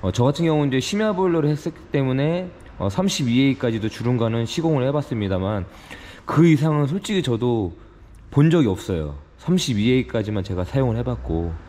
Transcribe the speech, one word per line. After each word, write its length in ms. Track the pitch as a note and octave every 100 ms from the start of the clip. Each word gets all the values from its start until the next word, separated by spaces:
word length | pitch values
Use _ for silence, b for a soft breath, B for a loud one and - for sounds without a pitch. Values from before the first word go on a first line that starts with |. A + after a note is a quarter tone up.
어, 100 | F#2+
저 140 | F2+ B2
같은 200 | C#3+ E3
경우는 220 | D3+ C#3+
이제 140 | C3
심야 320 | B2+ G3+ A3
보일러를 360 | F#3+ F#3+ E3 D3
했었기 300 | D3 E3+ - -
때문에, 580 | D3 C3 C3 D3 F3 F#3 - - -
어, 120 | G2
삼십이 520 | G2+ F#3+ - C3 A#2+
에이까지도 460 | C3+ C3 B2 A2+ G#2+
주름관은 580 | - A#2 B2 A2+ A#2 A#2
시공을 400 | - E3 D3 B2+
해봤습니다만, 800 | D3 C#3+ A#2 G2+ F#2+ F#2+ G#2+ F2 B B B B B -
그 200 | - E3+
이상은 380 | D3+ D#3 D3+ C#3+
솔직히 380 | F#3 - G3
저도 500 | C3 A2+ B2 A#2 F#2 - B B B B -
본 200 | - D#3
적이 160 | E3+ B2
없어요. 480 | F#2 - F2+ D2+ C#2+ - -
삼십이 520 | - F3+ - G#2+ A2
에이까지만 540 | B2+ - A#2 G#2 G#2
제가 220 | F#2+ F2+ F2
사용을 320 | C#3 C3 A2+
해봤고. 560 | B2 B2 - D#2+ E2+ E2